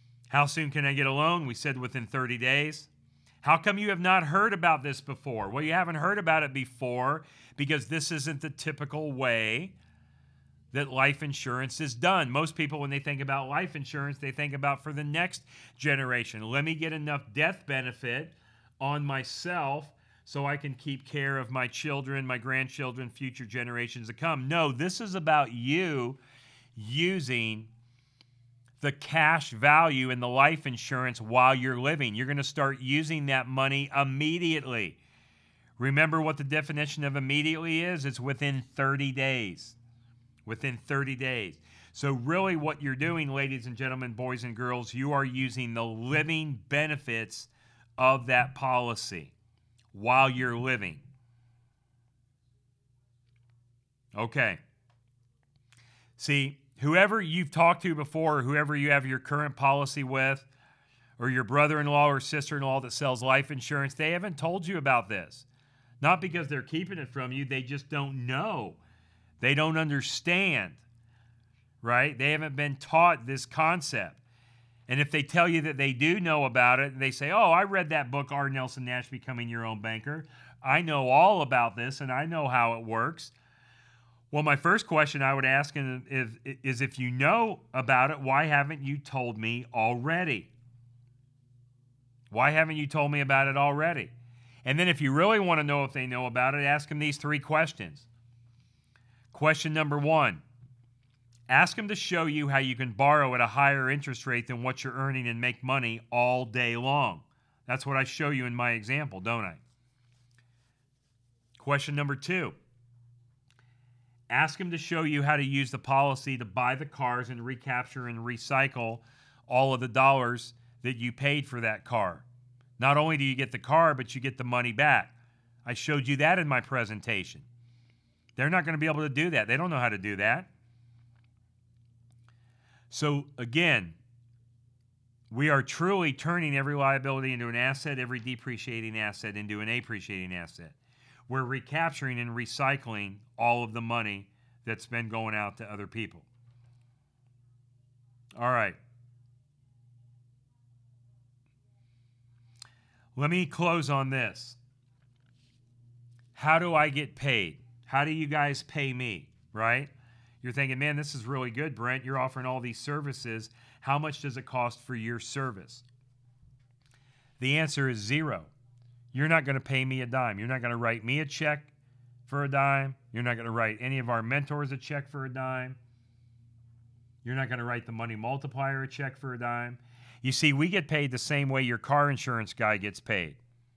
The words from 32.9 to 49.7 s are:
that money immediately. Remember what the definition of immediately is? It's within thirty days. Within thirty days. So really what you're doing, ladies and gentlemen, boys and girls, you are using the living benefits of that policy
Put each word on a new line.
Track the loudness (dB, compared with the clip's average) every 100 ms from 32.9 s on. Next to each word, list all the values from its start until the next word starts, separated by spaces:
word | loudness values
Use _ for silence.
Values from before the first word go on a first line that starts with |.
| 0 0 -2 0
that | 0 0
money | 0 2 0 0 0
immediately. | 0 0 0 0 0 0 -2 -4 -4 -8 _ _ _ _ _ _ _ -4
Remember | 0 4 4 4
what | 0 -2
the |
definition | -2 -2 -2 -4 -4 -4
of | -4 -2
immediately | 0 0 0 -2 -2 0
is? | 0 -2
It's | -4 -4
within | -6 -2 -2 -2 -4
thirty | -2 0 2 0
days. | 0 0 0 -4 -8 -16 -20 -20 _ _ _ _ _
Within | -10 -6 -6 -6 -4
thirty | -4 -2 -4
days. | -4 -4 -6 -10 _ -20 -20
So | -6 -2
really | -2 0 0 0
what | 0 -2 -4
you're | -4
doing, | -2 -2 0 -2
ladies | -2 -2 -4 -8
and | -6
gentlemen, | -6 -4 -6
boys | -6 -6 -4
and | -6
girls, | -6 -2 -2 -4
you | -4 0
are | 2
using | 0 -2 -2 -2 -4
the | -2
living | -4 -4 0 0 0 -2 -2 -6 -2
benefits | 0 0 -2 -4 -4 -4 -10 -16 _ _ _ _ 2
of | 4 4 4
that | 4 4
policy | -2 0 2 0 -4 -6 -10 -12 _ _ _ _